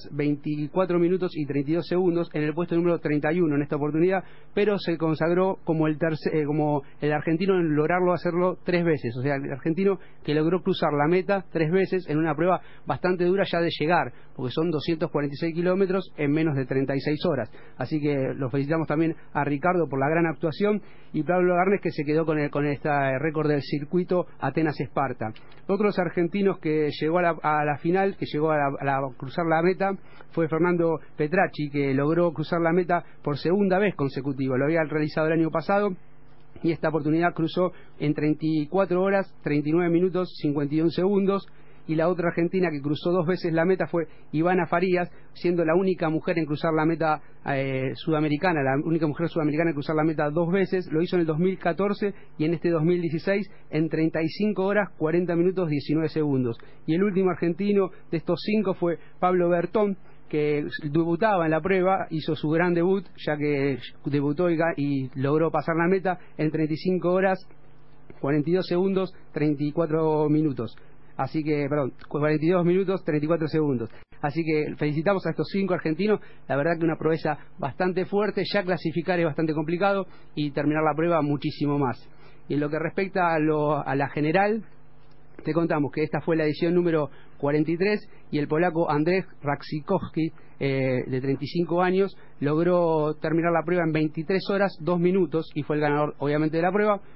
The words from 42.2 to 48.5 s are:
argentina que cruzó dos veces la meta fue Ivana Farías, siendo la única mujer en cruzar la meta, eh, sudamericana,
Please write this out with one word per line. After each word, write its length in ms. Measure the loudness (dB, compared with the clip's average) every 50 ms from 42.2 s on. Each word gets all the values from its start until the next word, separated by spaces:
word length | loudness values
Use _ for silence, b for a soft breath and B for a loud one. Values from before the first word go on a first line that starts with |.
| 0 0
argentina 400 | 0 0 0 2 2 2 0 0
que 100 | 0 -2
cruzó 320 | -2 -2 -2 0 0 0
dos 140 | 2 2 2
veces 260 | 2 0 0 0 0
la 140 | 2 2 4
meta 220 | 4 2 2 0 -2
fue 180 | -2 -2 -2 B B B B B
Ivana 360 | -2 2 2 4 4 2 2 2
Farías, 440 | 2 2 2 2 2 0 0 -4 B B B B B
siendo 320 | -2 0 0 2 2 2
la 80 | 4 4
única 360 | 4 4 2 2 0 0 0
mujer 280 | 0 0 -2 0 0 0
en 80 | 0
cruzar 260 | 0 -2 -2 0 0 2
la 120 | 2 2
meta, 340 | 2 2 2 2 0 0 0 b b b b -4 -2 -2
eh, 400 | -2 0 0 -2 -2 -2 -2 -4
sudamericana, 680 | -4 -2 0 2 2 2 2 2 2 2 2